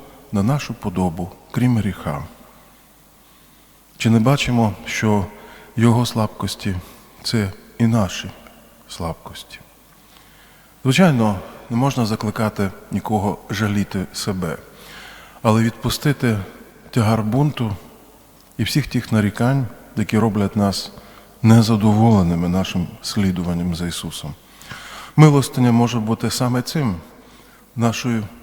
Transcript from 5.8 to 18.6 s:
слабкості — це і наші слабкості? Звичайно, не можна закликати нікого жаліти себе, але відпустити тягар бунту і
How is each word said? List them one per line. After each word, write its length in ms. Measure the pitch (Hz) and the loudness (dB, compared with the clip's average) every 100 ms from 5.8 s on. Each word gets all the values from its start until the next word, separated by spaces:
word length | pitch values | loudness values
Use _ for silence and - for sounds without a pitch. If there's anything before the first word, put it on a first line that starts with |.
| 117 117 120 | 4 4 0
слабкості — 680 | 120 107 - 101 - 107 90 - - - - | -2 -4 -4 -8 -6 -6 -6 -10 -18 -20 -14
це 300 | - 117 98 - - - | -4 -2 -2 -6 -16 -2
і 80 | 117 | 2
наші 440 | 113 92 - 98 - - - - - - | 2 0 -4 -12 -16 -20 -20 -20 -20 -18
слабкості? 680 | - 85 - - - - - - _ _ _ _ - - - - - _ _ | -10 -8 -8 -14 -18 -18 -20 -20 _ _ _ _ -20 -20 -20 -20 -20 _ _
Звичайно, 540 | 131 131 185 131 110 98 - - - | 0 4 4 4 2 0 -8 -18 -6
не 60 | 117 | 0
можна 300 | 135 131 110 | 0 0 -2
закликати 640 | 110 104 104 110 - 98 - - | -2 -4 -2 -4 -2 -4 -6 -8
нікого 480 | 101 - 107 101 85 - | -6 -2 -2 -2 -4 -8
жаліти 560 | 98 104 101 95 98 90 | -4 -2 -2 -2 -4 -8
себе, 440 | - - 92 87 73 - - - - - - - - | -8 -6 -4 -6 -8 -12 -20 -20 -20 -20 -20 -20 -2
але 200 | 117 110 | 2 4
відпустити 760 | 113 - 123 - 151 135 123 107 92 - - - - | 2 -2 -4 -2 -2 0 0 -2 -4 -14 -20 -20 -6
тягар 320 | - 107 110 | 0 2 2
бунту 540 | 107 123 147 - 113 95 - - - - - _ - | 2 2 0 0 -4 -6 -12 -20 -20 -20 -20 _ -16
і 40 | - | -6